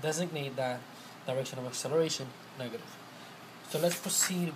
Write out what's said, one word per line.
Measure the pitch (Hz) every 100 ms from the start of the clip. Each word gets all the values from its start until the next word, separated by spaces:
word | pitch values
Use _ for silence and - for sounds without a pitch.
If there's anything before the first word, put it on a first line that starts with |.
designate | 156 156 175 156 139 123
that | 127 120 - - - - -
direction | 131 131 131
of | 123
acceleration | - 127 156 160 - 131 - - -
negative. | 123 113 - - - - - - - - -
So | 151
let's | 175 170
proceed | 196 - - 180 170